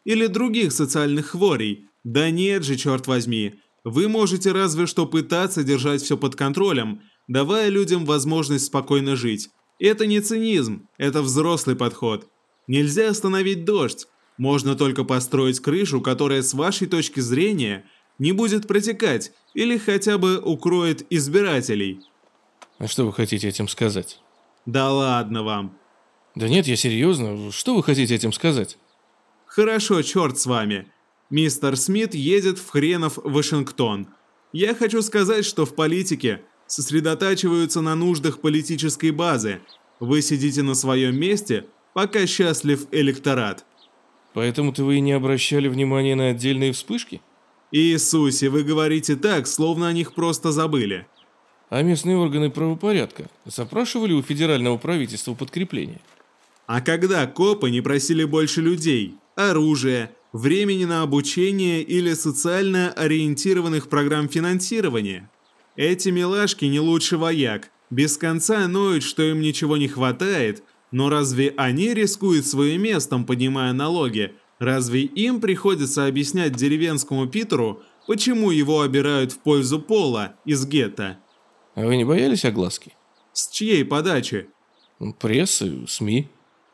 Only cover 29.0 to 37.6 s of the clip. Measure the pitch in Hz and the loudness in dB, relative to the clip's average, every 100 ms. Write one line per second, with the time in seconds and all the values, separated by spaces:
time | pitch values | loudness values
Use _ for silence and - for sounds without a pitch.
29 | _ _ _ _ - - 220 220 214 180 | _ _ _ _ -6 0 2 2 0 0
30 | 135 190 156 127 127 120 104 101 - _ | 0 0 0 0 -2 0 0 -4 -6 _
31 | _ _ - 143 160 139 139 135 - 202 | _ _ -4 0 0 0 -2 0 0 0
32 | 226 160 139 196 190 185 - 147 151 180 | -2 -2 2 2 2 -2 -4 0 0 0
33 | 156 - - 143 147 151 135 - 117 101 | -2 -4 -2 0 0 -2 -2 -2 -2 -2
34 | 98 _ _ _ _ 160 208 226 226 226 | -10 _ _ _ _ -2 -2 0 0 0
35 | 214 208 190 220 208 - 147 - 156 175 | 0 0 2 0 0 0 -2 0 0 0
36 | 185 143 123 95 - _ - - 127 156 | -2 -2 -2 -4 -8 _ -10 -6 -2 0
37 | 160 160 196 190 185 170 | 0 0 0 0 2 2